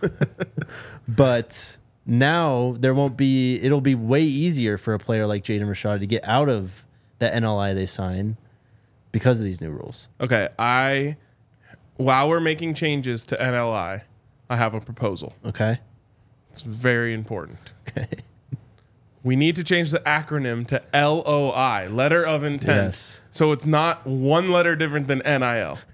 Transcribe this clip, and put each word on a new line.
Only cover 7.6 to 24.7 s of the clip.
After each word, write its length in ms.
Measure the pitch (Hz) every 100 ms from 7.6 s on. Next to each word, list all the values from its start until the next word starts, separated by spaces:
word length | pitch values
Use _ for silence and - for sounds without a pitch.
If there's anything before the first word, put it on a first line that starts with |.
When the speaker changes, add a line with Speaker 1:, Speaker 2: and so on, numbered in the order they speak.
| 101
Speaker 1:
they 120 | 95 92
sign 500 | - 95 92 104 110 _ _ _ _ _ _ _
because 260 | 110 127 120
of 60 |
these 160 | 104 90
new 100 | 82
rules. 380 | 76 - - - _
Speaker 2:
Okay, 280 | 127 117 95 -
I, 580 | 117 123 135 139 143 151 _ _ _ _ _ - _ -
while 320 | 131 131 147
we're 120 | 165
making 320 | 165 156 165
changes 520 | 151 160 147 127 117 -
to 140 | 110
N 140 | 127
L 180 | 123 117
I, 300 | 110 87 98 - _ _ _ _
I 80 | 120
have 160 | 113
a 60 | 107
proposal. 540 | - 117 113 90 - -
Speaker 1:
Okay. 360 | - - 110 117 - - _ _ _ _ _
Speaker 2:
It's 120 | -
very 500 | 123 110 127 120 117
important. 460 | 113 110 104 80 - - - -
Speaker 1:
Okay. 180 | - 113 - - _ _ - - _ _ _ _ _
Speaker 2:
We 120 | 127
need 220 | 131 156 165
to 80 |
change 260 | 160 175 170
the 80 | 160
acronym 640 | 147 151 151 151 131 117 117
to 120 | 131 -
L 280 | 143 147 156 147
O 240 | 147 139
I, 360 | - 131 107 92
letter 340 | 110 139 165
of 200 | 165 151
intent. 500 | 147 143 147 139 95
Speaker 1:
Yes. 260 | 92 - - -
Speaker 2:
So 180 | - 156
it's 140 | 147 143
not 400 | 151 160 165 135
one 440 | 135 135 156 185
letter 260 | 180 170